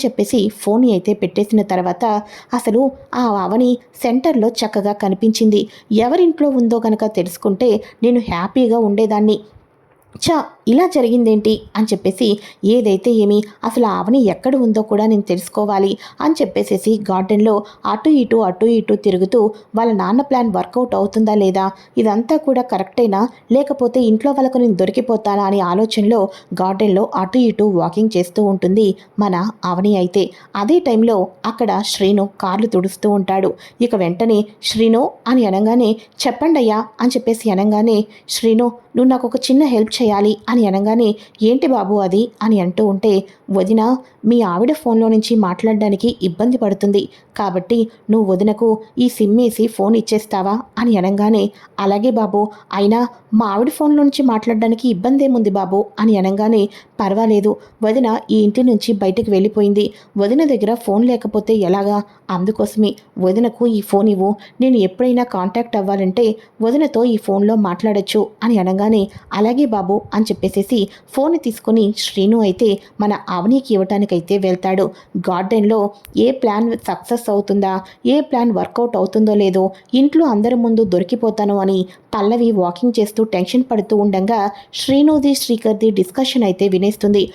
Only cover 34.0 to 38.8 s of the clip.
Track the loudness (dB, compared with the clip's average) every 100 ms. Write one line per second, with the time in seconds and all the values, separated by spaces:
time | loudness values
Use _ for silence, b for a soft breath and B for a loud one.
34 | -2 -2 0 0 -2 B -8 0 2 2
35 | 0 -4 -2 0 2 2 2 2 2 0
36 | B -6 -6 -2 0 2 2 0 -4 -4
37 | -2 -2 -2 -2 -2 0 0 2 2 2
38 | -2 B B -4 0 2 0 -4